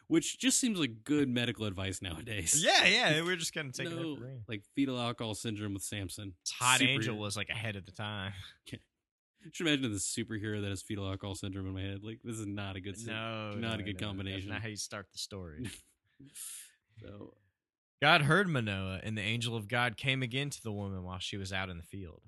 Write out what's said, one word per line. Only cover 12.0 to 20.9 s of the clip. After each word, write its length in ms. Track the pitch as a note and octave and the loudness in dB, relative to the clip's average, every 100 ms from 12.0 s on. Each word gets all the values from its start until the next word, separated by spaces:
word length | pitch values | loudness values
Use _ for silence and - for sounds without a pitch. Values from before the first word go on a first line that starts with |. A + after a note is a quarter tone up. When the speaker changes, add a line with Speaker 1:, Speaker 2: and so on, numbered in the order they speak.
Speaker 1:
Like, 160 | G#2 A2+ | -10 -10
this 140 | A#2 A2+ | -8 -6
is 80 | G#2 | -6
not 280 | G2+ G2+ G2 | -4 -6 -6
a 60 | |
good 160 | F#2 G2+ | -8 -8
sy-, 160 | A2+ | -6
Speaker 2:
No, 380 | A2 A2+ A2 G#2+ | -4 -4 -4 -4
Speaker 1:
not 80 | G#2 | -4
Speaker 2:
no, 140 | A2+ A2 | -2 -2
Speaker 1:
a 20 | |
good 80 | G2+ | -4
Speaker 2:
no. 60 | |
That's 100 | F#2+ | -4
Speaker 1:
combination. 460 | G#2+ G2 G2 G2 G2 | -4 -4 -4 -4 -4
Speaker 2:
not 120 | G#2 | -6
how 60 | A2 | -6
you 80 | G#2 | -6
start 320 | - G#2+ G2 | -6 -8 -10
the 60 | - | -10
story. 480 | - G2+ F2 D2+ B2 - - _ _ _ | -10 -8 -10 -8 -8 -8 -18 _ _ _
Speaker 1:
<laughs> 840 | C#3 - - - - _ _ A2+ | -20 -14 -12 -12 -16 _ _ -18
So. 320 | G#2 G2+ - - _ _ _ _ _ - | -16 -14 -14 -18 _ _ _ _ _ 2
Speaker 2:
God 220 | C#3+ E3+ | 6 8
heard 240 | C#3+ E3 G3 | 8 6 6
Manoah, 500 | C#3+ A2 G2 F#2+ F#2+ | 2 2 0 0 -4
and 120 | G#2 A2 | -4 -2
the 60 | |
angel 340 | G2+ A#2 A#2 A#2 | 0 0 0 -2
of 120 | G#2 | 0
God 280 | B2 B2 G#2+ | 2 2 0
came 280 | C#3+ C3 | 0 0
again 260 | C3 B2+ C#3+ | 0 -2 -2
to 140 | - | -4
the 80 | A2+ | -6
woman 320 | G2+ G2 | -4 -4